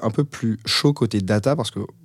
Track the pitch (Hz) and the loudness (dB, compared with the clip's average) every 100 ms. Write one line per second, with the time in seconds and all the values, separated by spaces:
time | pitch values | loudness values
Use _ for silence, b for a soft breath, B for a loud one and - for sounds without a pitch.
0 | 113 107 147 - 113 107 - - 147 143 | 0 0 -2 -2 -2 -2 -2 0 2 2
1 | 113 104 95 107 120 156 110 98 101 - | 0 0 2 2 2 0 -2 -6 -10 -12